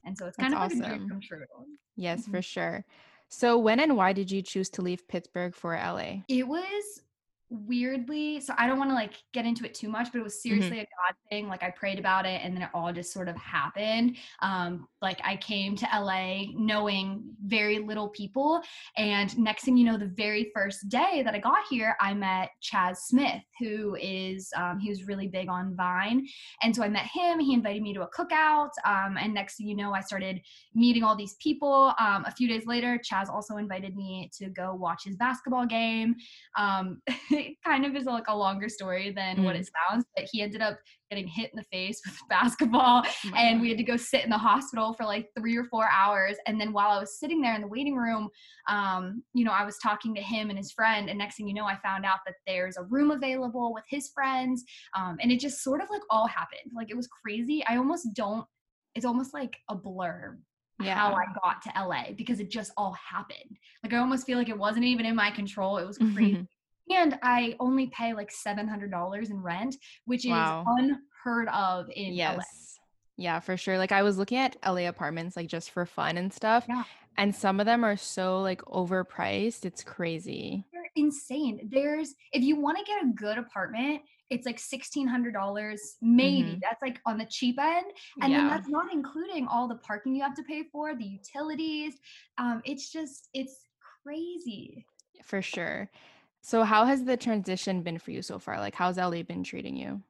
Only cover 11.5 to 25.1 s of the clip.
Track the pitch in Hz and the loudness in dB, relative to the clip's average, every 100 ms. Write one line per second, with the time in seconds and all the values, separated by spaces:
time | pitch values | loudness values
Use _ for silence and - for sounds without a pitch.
11.5 | 185 180 180 202 196 196 190 185 185 180 | -4 -6 -4 -4 -2 2 2 2 -2 -4
12.5 | 180 175 175 170 170 175 196 180 165 - | -4 -4 -4 -4 -4 -8 -6 -6 -8 -4
13.5 | 165 143 - 214 226 240 240 - - 196 | -2 -2 -2 0 4 2 0 -14 -4 -2
14.5 | 190 175 175 - _ 190 185 - 196 - | 0 -2 -4 -10 _ -4 -2 -2 -4 -2
15.5 | 208 196 202 220 214 202 190 185 190 202 | -2 -2 -2 0 0 0 0 -2 -4 -6
16.5 | - 214 214 208 196 190 196 247 - 202 | -2 0 2 2 0 -2 -6 -10 -10 -2
17.5 | 220 208 214 214 214 208 208 202 262 285 | 0 2 0 0 -4 -4 -6 -6 0 2
18.5 | 339 339 - - - 214 202 202 240 220 | 2 -2 -16 -10 -2 0 2 0 2 2
19.5 | 214 - 247 233 220 202 185 208 214 214 | 2 4 8 8 6 -2 -2 0 0 -2
20.5 | 220 196 202 202 240 349 339 233 208 233 | -2 -2 -2 -2 2 2 2 0 0 2
21.5 | 311 415 247 220 - 196 202 196 185 185 | 2 2 0 0 2 0 0 0 0 -2
22.5 | _ - 202 185 185 - 247 285 - - | _ -2 2 2 0 2 4 4 -2 -8
23.5 | - 226 214 208 190 190 190 190 190 190 | -8 -4 -2 -4 -4 -4 -4 -4 -6 -6
24.5 | - 175 180 208 202 190 | -4 -2 -2 -4 -4 -4